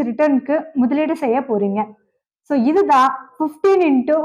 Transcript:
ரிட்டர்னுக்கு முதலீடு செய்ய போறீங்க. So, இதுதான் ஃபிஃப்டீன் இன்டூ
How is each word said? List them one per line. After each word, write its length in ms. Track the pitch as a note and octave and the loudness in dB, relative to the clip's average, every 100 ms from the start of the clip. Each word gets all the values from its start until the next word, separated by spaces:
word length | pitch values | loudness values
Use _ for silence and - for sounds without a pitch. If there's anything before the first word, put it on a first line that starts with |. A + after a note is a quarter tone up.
| A#3+ | -6
ரிட்டர்னுக்கு 640 | A3+ D4+ C4+ - D4+ D4+ | 0 0 0 0 -4 -4
முதலீடு 420 | C#4 B3 C#4+ D#4 D#4+ | -2 0 0 -2 -2
செய்ய 240 | C4 B3 | -2 -2
போறீங்க. 540 | C4+ G#3+ G3+ G3+ G#3+ - _ _ _ _ | -2 -2 -2 -2 -6 -10 _ _ _ _
So, 160 | _ C#4+ | _ 0
இதுதான் 720 | A#3 F4 G4+ C4+ C4 - - _ | 2 2 2 4 2 -2 -12 _
ஃபிஃப்டீன் 440 | D#4 - G4 F#4+ E4 | -6 -2 2 2 2
இன்டூ 240 | C4+ B3 D#4 | 2 0 -2